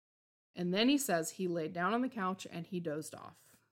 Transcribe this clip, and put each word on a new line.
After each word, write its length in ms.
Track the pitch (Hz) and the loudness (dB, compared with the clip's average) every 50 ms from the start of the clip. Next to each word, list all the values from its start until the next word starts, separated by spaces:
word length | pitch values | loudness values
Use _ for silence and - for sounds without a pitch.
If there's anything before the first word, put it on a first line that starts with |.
| _ _ _ _ _ _ _ _ _ _ - | _ _ _ _ _ _ _ _ _ _ -8
And 160 | 175 180 175 | -4 -2 0
then 160 | 180 208 233 262 | 4 4 6 6
he 80 | 294 | 6
says 360 | 277 - - 175 165 160 - | 4 4 2 2 2 2 -2
he 140 | - - 190 | -4 -2 -2
laid 280 | 175 170 170 156 160 - | -2 0 -2 -2 -2 -2
down 180 | 170 175 190 | 0 2 2
on 80 | 226 240 | 2 2
the 80 | 254 254 | 0 0
couch 380 | - 220 190 185 190 - - - | -2 -2 -2 -2 -2 -4 -6 -8
and 160 | - 170 170 | -8 -8 -6
he 140 | - 190 175 | -4 -4 -4
dozed 340 | 170 160 147 156 151 - - | -2 -2 -4 -4 -6 -8 -10
off. 220 | - - - - - - - - _ _ _ | -12 -12 -14 -16 -20 -20 -20 -20 _ _ _